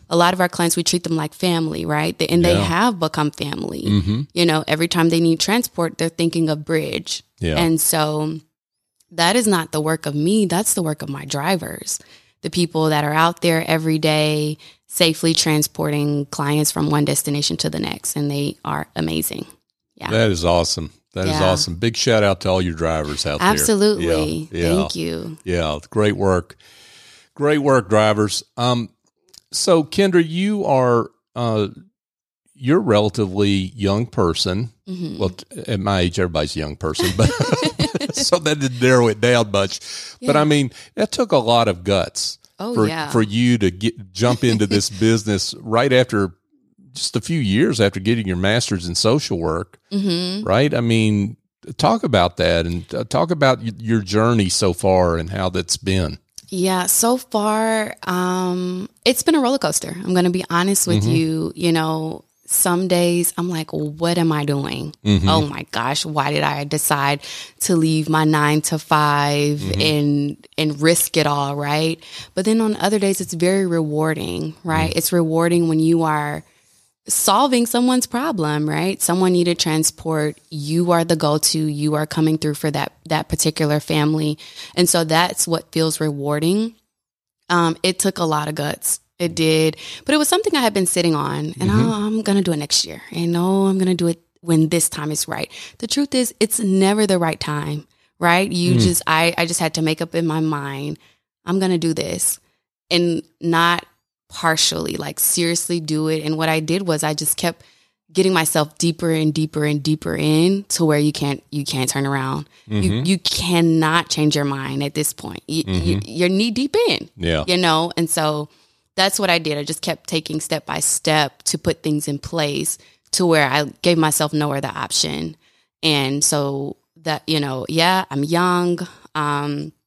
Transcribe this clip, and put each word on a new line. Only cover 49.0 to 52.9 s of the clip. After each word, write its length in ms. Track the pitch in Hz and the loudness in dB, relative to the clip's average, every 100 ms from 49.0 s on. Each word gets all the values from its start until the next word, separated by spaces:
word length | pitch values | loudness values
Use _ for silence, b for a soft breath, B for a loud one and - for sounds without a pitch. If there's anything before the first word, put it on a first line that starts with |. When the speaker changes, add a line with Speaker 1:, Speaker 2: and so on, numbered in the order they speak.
| 110 143 - 90 | 2 2 0 -2
Speaker 2:
work, 400 | 82 82 - _ _ | -2 -2 -6 _ _
Speaker 1:
Mm-hmm. 520 | 202 196 170 180 196 | -2 0 -2 -2 -4
Speaker 2:
right? 280 | 214 104 147 | 0 2 2
I 80 | 123 | 2
mean, 560 | 117 113 110 104 101 - _ _ - - | 2 2 4 2 0 -4 _ _ -14 0
talk 260 | 151 226 | 2 2
about 360 | 156 104 87 - | 2 2 2 2
that 260 | 87 85 | 2 2
and, 280 | 85 87 - | 0 -4 -6